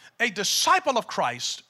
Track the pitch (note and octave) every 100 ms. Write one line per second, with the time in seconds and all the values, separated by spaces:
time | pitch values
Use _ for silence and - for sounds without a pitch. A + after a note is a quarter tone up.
0 | - - A#3 G3+ G3 - - F4+ D4+ B3
1 | - - C#3 A#2+ - -